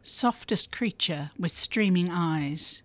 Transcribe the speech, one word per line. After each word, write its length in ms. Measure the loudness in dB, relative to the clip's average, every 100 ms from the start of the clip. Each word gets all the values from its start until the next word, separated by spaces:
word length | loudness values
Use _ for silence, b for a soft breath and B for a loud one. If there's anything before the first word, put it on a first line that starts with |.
softest 720 | 0 2 2 -2 -4 0 0
creature 580 | -2 -6 -2 -2 -2 -10 -6
with 140 | -2
streaming 560 | 2 2 4 2 2 2
eyes 720 | 0 0 0 -4 -2 -2 -2